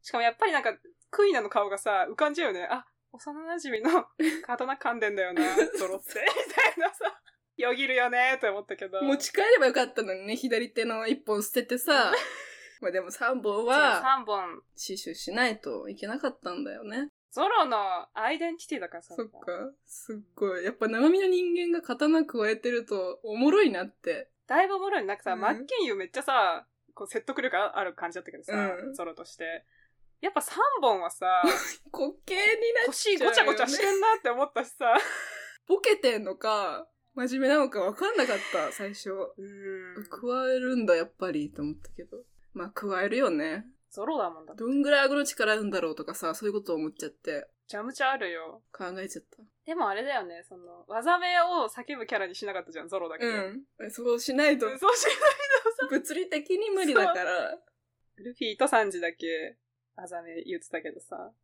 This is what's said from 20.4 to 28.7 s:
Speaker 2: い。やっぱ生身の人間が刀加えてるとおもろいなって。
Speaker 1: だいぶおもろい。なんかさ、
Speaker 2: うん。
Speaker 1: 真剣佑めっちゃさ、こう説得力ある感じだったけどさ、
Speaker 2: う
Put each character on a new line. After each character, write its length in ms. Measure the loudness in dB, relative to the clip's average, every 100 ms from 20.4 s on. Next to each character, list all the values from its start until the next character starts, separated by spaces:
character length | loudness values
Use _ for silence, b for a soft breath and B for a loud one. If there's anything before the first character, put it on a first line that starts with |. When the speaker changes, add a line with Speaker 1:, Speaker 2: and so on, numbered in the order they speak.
| -2 -2
Speaker 2:
い。 40 |
や 60 | -4
っ 40 |
ぱ 120 | -2 -2
生 240 | 4 4
身 100 | 4
の 60 | 4
人 460 | 2 2 0 0
間 40 | -2
が 80 |
刀 400 | -2 0 4 4
加 240 | 2 0 0
え 80 | 0
て 140 | -2
る 160 | -4 -4
と 320 | -4 -4 -8
お 100 | -8
も 160 | 2 4
ろ 140 | 6
い 80 | 4
な 100 | 2
っ 60 | -6
て。 420 | _ -6 -4 -8 _ _
Speaker 1:
だ 160 | 2
い 60 | 4
ぶ 80 | 0
お 20 |
も 120 | 0
ろ 100 | -2
い。 40 |
な 100 | -2
ん 20 | -4
か 80 |
さ、 80 | -4
Speaker 2:
う 40 | 0
ん。 40 |
Speaker 1:
真 260 | 0 -2 -4
剣 180 | -2
佑 120 | -2 -2
め 80 |
っ 60 | -4
ち 60 | -6
ゃ 40 |
さ、 420 | 0 4 4 0 -8 _ _
こ 100 | -14
う 20 | -8
説 180 | -8 -6
得 160 | -4
力 140 | -2 0
あ 260 | 0 -2
る 100 | -6
感 200 | -6 -8
じ 20 |
だ 60 | -8
っ 40 |
た 60 | -14
け 80 | -18
ど 60 |
さ、 80 | -6
Speaker 2:
う 360 | -4 -2